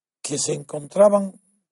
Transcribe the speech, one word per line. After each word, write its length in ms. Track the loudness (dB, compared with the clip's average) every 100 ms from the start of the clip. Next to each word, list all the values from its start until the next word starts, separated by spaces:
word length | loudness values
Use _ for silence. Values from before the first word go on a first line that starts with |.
| _ _
que 160 | -10 -6
se 160 | -4
encontraban 840 | -6 -8 -12 -6 4 4 4 -2 -10 _ _ _